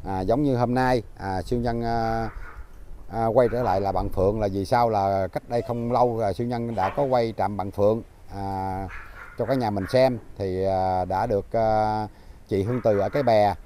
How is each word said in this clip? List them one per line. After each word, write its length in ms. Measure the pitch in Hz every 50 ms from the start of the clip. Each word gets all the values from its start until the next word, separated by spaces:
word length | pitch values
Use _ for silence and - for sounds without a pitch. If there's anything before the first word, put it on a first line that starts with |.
| -
À, 160 | 90 98 95
giống 220 | 95 104 117 139 151
như 120 | 139 131
hôm 180 | 120 120 117 123
nay, 300 | 127 127 127 127 120 - - -
à, 240 | - 95 98 95 92
Siêu 180 | 87 - 127 120
Nhân, 240 | 117 120 117 117 117
à, 460 | 117 117 117 113 113 113 113 113 110 - - - - - - - - - - - - - - - -
à, 160 | 92 113 113
quay 220 | 113 107 127 123 113
trở 120 | 113 120 123
lại 180 | 107 92 98
là 100 | 98 98
Bạn 180 | 92 92 98 98
Phượng 300 | - 98 92 98 107 113
là 80 | 104 104
vì 140 | 95 98 95
sao 240 | - 127 120 120 117
là 380 | 110 101 98 98 98 98 95
cách 220 | 87 - - - -
đây 120 | 120 120
không 300 | - - 117 120 117 117
lâu 280 | 123 120 123 123 117 113
là 140 | 113 101 95
Siêu 140 | - 120
Nhân 280 | 120 123 117 117 117 117
đã 180 | 98 92 98 -
có 60 | - 143
quay 300 | 131 127 123 117 113 104
trạm 200 | - 98 98 104
Bạn 140 | 98 92 101
Phượng, 300 | - - 104 107 110 117 - - - - - - 95
à, 520 | 98 98 98 98 95 95 95 92 95 98 92 - - - - - - - - -
cho 80 | - 120
cả 80 | 104 139
nhà 160 | 131 120 107
mình 160 | 101 101 95 -
xem. 280 | - 127 131 131 123 110 - - -
Thì, 280 | - 101 95 92 92 95
à, 400 | 95 95 92 95 92 92 92 92
đã 200 | 92 92 95 110
được, 260 | 120 107 101 95 -
à, 560 | - 117 113 110 110 107 107 107 107 107 107 101 - - - - - - -
chị 160 | - 110 98 98
Hương 180 | 110 123 123 -
Từ 160 | 113 104 101
ở 100 | 95 107
Cái 140 | - 147 135
Bè 320 | 120 113 107 104 101 95 - -